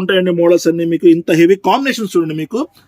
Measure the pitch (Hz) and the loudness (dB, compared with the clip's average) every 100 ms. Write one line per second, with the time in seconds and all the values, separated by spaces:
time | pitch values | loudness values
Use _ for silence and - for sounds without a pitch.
0 | 185 190 180 170 170 175 165 170 170 165 | 0 0 0 0 2 2 0 -2 -2 2
1 | 175 165 170 165 170 196 185 233 269 233 | 2 2 2 2 2 2 0 -2 -2 -4
2 | 202 180 160 156 156 226 302 _ | -4 -4 -4 -6 -8 -8 -8 _